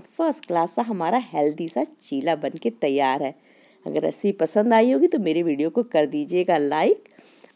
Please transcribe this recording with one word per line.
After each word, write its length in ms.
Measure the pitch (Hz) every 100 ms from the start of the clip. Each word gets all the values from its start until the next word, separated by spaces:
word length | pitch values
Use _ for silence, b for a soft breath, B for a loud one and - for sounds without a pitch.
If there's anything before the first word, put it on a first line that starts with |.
| -
फर्स्ट 360 | - 330 - -
क्लास 300 | 170 170 -
सा 60 |
हमारा 340 | 233 196 165 233
हेल्दी 440 | 226 156 147 156 165
सा 140 | 240
चीला 520 | 302 - - 139 143 160
बन 200 | 143 -
के 120 | 233
तैयार 520 | 226 151 139 135 135
है। 120 | 139 - b b b b 160
अगर 160 | 151
रेसिपी 360 | 160 151 202 196
पसंद 360 | 160 208 220
आई 180 | 226 233
होगी 160 | 269 349
तो 120 | 311
मेरे 240 | 180 156
वीडियो 260 | 170 139 160
को 140 | 233 233
कर 200 | 160 147
दीजिएगा 500 | 147 143 175 180 165
लाइक 520 | 143 151 202 427 B B B B B